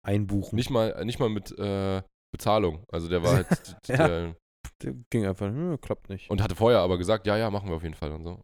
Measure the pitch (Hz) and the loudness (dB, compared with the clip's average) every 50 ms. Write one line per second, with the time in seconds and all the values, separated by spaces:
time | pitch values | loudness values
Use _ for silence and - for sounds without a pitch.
0 | - - 101 104 104 95 101 101 92 - - 101 - - 139 117 113 110 - - | -4 0 0 0 2 0 0 -2 -2 0 -2 -2 0 0 2 2 2 0 -2 -4
1 | 92 113 120 - 139 110 107 104 - - - - 101 101 98 98 98 98 95 95 | -6 -4 -2 0 0 0 0 -2 -8 -10 -8 -6 -4 -2 -2 -2 0 0 -2 -2
2 | 95 _ _ _ _ _ - - - 113 104 110 101 85 78 80 - - - 85 | -4 _ _ _ _ _ -10 -2 2 4 4 4 4 2 0 -4 -8 -6 -6 -4
3 | 85 82 87 87 82 87 85 90 90 - 180 - - - 90 - - - 123 135 | -2 0 0 2 4 4 4 4 4 2 0 -2 -2 -6 -20 -14 -6 -2 2 2
4 | 160 - 85 82 85 82 82 - _ _ _ _ - - - - - 131 131 123 | 4 2 2 0 -4 -6 -8 -12 _ _ _ _ -20 -20 -14 -12 -10 -10 -10 -10
5 | 117 - - 117 104 95 95 - 104 98 110 143 170 180 160 - - - - - | -8 -4 -2 0 0 0 -2 -4 -4 -6 -4 -4 -4 -4 -6 -6 -6 -6 -8 -8
6 | - - 98 92 - - 104 95 101 - 92 - 110 117 123 104 87 90 92 87 | -8 -12 -12 -10 -6 -2 0 0 0 0 2 4 6 6 6 6 6 4 2 2
7 | 87 90 110 107 - 104 104 107 113 107 101 101 98 95 82 80 85 80 78 - | 2 0 0 0 2 0 2 2 2 0 -2 -4 -4 -4 -6 -4 -6 -8 -8 -8
8 | 78 73 76 80 82 85 90 - | -8 -8 -8 -8 -10 -10 -12 -14